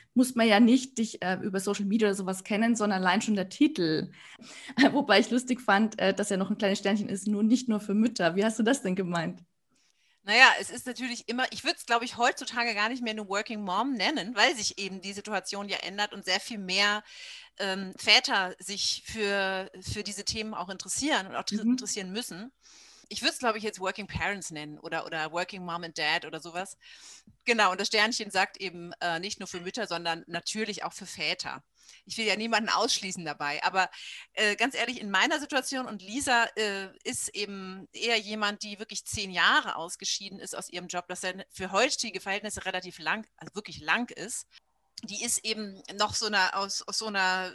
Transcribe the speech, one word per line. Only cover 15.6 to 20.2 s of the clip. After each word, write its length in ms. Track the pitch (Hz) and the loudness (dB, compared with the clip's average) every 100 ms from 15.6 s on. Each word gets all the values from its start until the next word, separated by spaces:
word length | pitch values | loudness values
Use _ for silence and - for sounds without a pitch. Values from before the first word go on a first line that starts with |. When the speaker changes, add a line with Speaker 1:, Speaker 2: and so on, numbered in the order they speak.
| 202 | -4
Speaker 2:
ja 100 | 185 | -6
ändert 360 | - 202 208 | -6 -4 -4
und 100 | - | -4
sehr 160 | - 185 | -2 -2
viel 200 | - 220 | -2 -8
mehr, 440 | 185 190 202 208 - - - - - - | -2 2 2 2 -4 -16 -16 -18 -20 -6
ähm, 340 | 202 190 190 185 | -4 -4 -6 -4
Väter 580 | - 226 277 220 185 - | 6 6 6 2 0 -4
sich 440 | 185 202 - - - | -10 -4 -4 -4 -6
für, 640 | 220 202 202 190 190 190 190 | -2 0 2 0 -2 -6 -10
für 220 | 185 214 | -8 -6
diese 220 | 202 202 | -6 -6